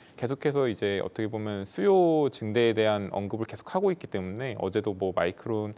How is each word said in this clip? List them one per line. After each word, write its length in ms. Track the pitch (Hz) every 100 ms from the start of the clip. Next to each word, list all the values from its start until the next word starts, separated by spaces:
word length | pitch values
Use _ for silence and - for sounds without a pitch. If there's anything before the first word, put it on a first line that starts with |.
| - -
계속해서 540 | 120 131 147 143 127
이제 320 | 95 101 98
어떻게 240 | 95 - 107
보면 380 | 107 107 101 95
수요 640 | - 196 190 170 156 139
증대에 420 | - 107 117 117
대한 380 | 110 107 104 98
언급을 340 | 98 101 110 110
계속 300 | - - 185
하고 160 | 202
있기 160 | 175 -
때문에 480 | 98 92 107 131 -
어제도 340 | 92 104 104
뭐 180 | 95 95
마이크론 600 | 87 87 - 117 107 107